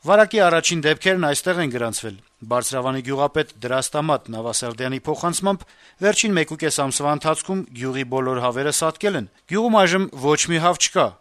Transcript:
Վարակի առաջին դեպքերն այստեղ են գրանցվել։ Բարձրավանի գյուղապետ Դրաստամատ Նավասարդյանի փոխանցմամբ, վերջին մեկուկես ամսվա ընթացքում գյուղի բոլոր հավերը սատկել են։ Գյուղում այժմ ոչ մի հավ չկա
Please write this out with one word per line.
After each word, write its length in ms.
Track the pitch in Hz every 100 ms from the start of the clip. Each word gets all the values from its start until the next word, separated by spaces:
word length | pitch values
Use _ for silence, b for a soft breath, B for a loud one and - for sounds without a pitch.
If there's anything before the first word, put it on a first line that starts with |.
Վարակի 360 | 147 208 214 220
առաջին 380 | 180 165 - 170
դեպքերն 420 | 147 151 190 185 156
այստեղ 300 | 143 - 180
են 100 | 156
գրանցվել։ 420 | 123 117 107 113 98 _ _
Բարձրավանի 600 | 110 123 120 135 127 135
գյուղապետ 500 | 123 135 143 156 151 -
Դրաստամատ 640 | 120 131 127 151 156 139 -
Նավասարդյանի 640 | 113 117 110 123 117 127 131
փոխանցմամբ, 640 | - 151 170 165 190 196 - b b b
վերջին 340 | 196 208 226
մեկուկես 440 | 185 151 156 160 -
ամսվա 300 | 139 123 143
ընթացքում 480 | 147 160 156 - 190 -
գյուղի 340 | 123 127 131 127
բոլոր 300 | 131 131 127
հավերը 300 | 123 123 143
սատկել 440 | 143 160 156 208 175
են։ 80 | 98 b _
Գյուղում 240 | 190 233 220
այժմ 300 | 185 185 190 139 135
ոչ 140 | 151
մի 160 | - 170
հավ 220 | 170 175
չկա 240 | - 190 120 87